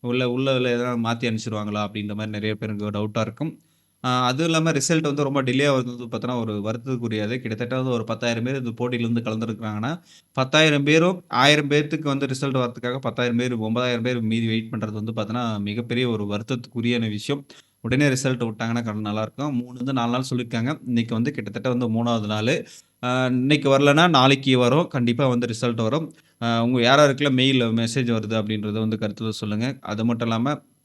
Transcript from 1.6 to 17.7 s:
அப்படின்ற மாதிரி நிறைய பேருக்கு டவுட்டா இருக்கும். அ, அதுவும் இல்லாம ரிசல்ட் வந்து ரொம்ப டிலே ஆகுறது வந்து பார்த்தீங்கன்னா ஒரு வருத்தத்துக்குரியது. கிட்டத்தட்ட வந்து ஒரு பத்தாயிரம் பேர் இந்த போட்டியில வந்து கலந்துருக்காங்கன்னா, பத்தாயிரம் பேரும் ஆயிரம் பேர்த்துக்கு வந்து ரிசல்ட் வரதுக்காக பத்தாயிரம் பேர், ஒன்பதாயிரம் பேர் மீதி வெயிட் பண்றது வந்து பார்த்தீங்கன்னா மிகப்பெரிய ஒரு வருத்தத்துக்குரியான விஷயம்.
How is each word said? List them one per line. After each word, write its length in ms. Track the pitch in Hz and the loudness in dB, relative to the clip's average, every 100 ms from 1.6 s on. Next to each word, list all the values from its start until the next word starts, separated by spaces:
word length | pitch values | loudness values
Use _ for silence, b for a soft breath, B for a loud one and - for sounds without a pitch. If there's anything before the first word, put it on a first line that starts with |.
| 104 104 | -4 -4
அப்படின்ற 320 | 104 110 104 | -4 -6 -6
மாதிரி 160 | 104 107 | -6 -6
நிறைய 240 | 104 107 | -4 -4
பேருக்கு 360 | 107 113 104 104 | -4 -6 -4 -4
டவுட்டா 300 | 104 107 113 | -4 -4 -2
இருக்கும். 320 | 110 - 160 - _ _ _ _ | -4 -4 -8 -8 _ _ _ _
அ, 40 | 127 123 | -2 0
அதுவும் 260 | 127 131 165 | 0 0 2
இல்லாம 260 | 160 165 | 2 2
ரிசல்ட் 300 | 147 135 160 | 2 2 2
வந்து 200 | 165 160 | 2 0
ரொம்ப 200 | 139 139 | 0 0
டிலே 240 | 131 127 143 | 0 2 4
ஆகுறது 300 | 135 123 123 | 2 0 -8
வந்து 100 | 120 | -8
பார்த்தீங்கன்னா 320 | 113 120 123 | -6 -4 -4
ஒரு 140 | 110 104 | -4 -4
வருத்தத்துக்குரியது. 760 | 104 117 123 127 117 110 104 127 | -4 -6 -4 -4 -2 -2 -2 -4
கிட்டத்தட்ட 400 | 127 110 120 131 | -6 -6 -4 -2
வந்து 140 | 131 | 0
ஒரு 140 | 120 | -2
பத்தாயிரம் 400 | 110 110 120 113 | -2 -4 -2 -2
பேர் 180 | 120 139 | -2 -2
இந்த 80 | 123 | -4
போட்டியில 420 | 113 123 123 117 | -4 -4 -2 0
வந்து 80 | 117 | -2
கலந்துருக்காங்கன்னா, 720 | 113 110 113 107 110 107 117 175 b b b | -2 -4 -4 -6 -6 -4 -4 -6 b b b
பத்தாயிரம் 520 | - 131 156 156 147 | -4 2 4 6 4
பேரும் 400 | 139 160 175 185 - | 4 6 4 0 -4
ஆயிரம் 420 | 120 135 147 147 | 4 6 6 4
பேர்த்துக்கு 320 | 147 147 156 | 0 0 -2
வந்து 240 | 143 135 139 | -2 -2 -2
ரிசல்ட் 320 | 131 139 131 | -2 -2 0
வரதுக்காக 400 | 123 120 123 131 | -2 -4 -6 -4
பத்தாயிரம் 380 | 131 107 123 117 | -4 -2 0 2
பேர், 180 | 123 120 | 0 -2
ஒன்பதாயிரம் 460 | 110 113 123 120 | -2 0 0 0
பேர் 180 | 117 123 | 0 0
மீதி 260 | 110 113 113 | 0 0 0
வெயிட் 260 | 113 113 | 0 -2
பண்றது 200 | 113 110 | -6 -6
வந்து 200 | 107 107 | -4 -6
பார்த்தீங்கன்னா 480 | 113 107 117 120 107 | -4 -4 -4 -4 -4
மிகப்பெரிய 480 | 101 107 120 123 123 | -4 -6 -4 -2 0
ஒரு 160 | 110 | -2
வருத்தத்துக்குரியான 840 | 101 101 113 127 117 117 117 120 113 | -4 -6 -4 -8 -6 -4 -2 0 -2
விஷயம். 340 | 104 - 143 147 B B | -4 -4 -6 -6 B B